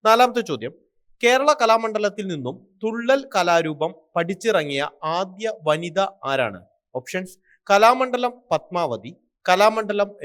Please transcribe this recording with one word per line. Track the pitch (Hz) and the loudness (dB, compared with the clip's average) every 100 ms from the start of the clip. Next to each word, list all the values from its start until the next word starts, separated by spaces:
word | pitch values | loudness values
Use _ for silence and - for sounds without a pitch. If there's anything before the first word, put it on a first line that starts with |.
| 220 | 2
നാലാമത്തെ | 226 254 240 220 | 4 4 0 -4
ചോദ്യം, | 131 113 - _ _ _ _ | -6 -8 -14 _ _ _ _
കേരള | 240 262 285 294 | 2 2 2 2
കലാമണ്ഡലത്തിൽ | 233 226 226 214 208 202 190 | 2 2 0 -4 -4 -4 -6
നിന്നും | 160 123 180 _ _ | -6 -8 -10 _ _
തുള്ളൽ | 220 226 233 277 269 202 | -6 -4 0 0 0 -2
കലാരൂപം | 175 170 160 147 156 190 _ 175 | 2 2 0 -2 -4 -6 _ -4
പഠിച്ചിറങ്ങിയ | 170 190 226 196 147 139 147 - | -4 -4 0 0 0 -4 -6 -6
ആദ്യ | 156 170 190 190 220 214 151 | -4 -4 -4 -6 -8 -4 -2
വനിത | 156 170 165 196 - 135 | -2 -2 -2 -4 -4 -4
ആരാണ്? | 135 117 95 87 _ _ 127 | -2 -2 -4 -16 _ _ -12
ഓപ്ഷൻസ് | - 185 185 - _ _ - | -10 -10 -10 -14 _ _ 0
കലാമണ്ഡലം | 202 220 254 254 247 247 240 _ | 4 6 4 0 -2 -4 -6 _
പത്മാവതി, | 160 - 180 160 113 113 175 _ _ - | -4 -2 -4 -4 -4 -10 -18 _ _ 0
കലാമണ്ഡലം | 185 208 220 208 202 202 - | 4 4 2 -2 -2 -4 -6